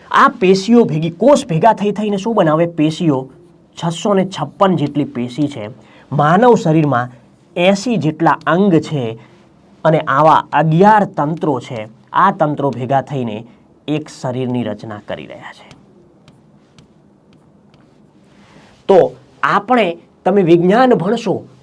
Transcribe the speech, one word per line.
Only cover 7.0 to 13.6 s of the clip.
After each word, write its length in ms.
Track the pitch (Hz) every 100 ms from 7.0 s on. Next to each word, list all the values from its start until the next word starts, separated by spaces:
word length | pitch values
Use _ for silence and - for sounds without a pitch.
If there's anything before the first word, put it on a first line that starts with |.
| 123 - _ _ _ -
એંસી 420 | 180 202 254 220
જેટલા 400 | 147 151 160 143 -
અંગ 280 | 165 202 160
છે 380 | 151 151 117 113 - _ _ _ _ _
અને 160 | 160 156
આવા 480 | - 135 156 139 -
અગિયાર 520 | 143 160 160 202 214 190
તંત્રો 540 | - 147 160 170 127
છે. 280 | - 120 107 - _
આ 180 | - 185
તંત્રો 400 | 190 151 147 139
ભેગા 300 | 117 127 135
થઈને 440 | 131 143 120 107 110 _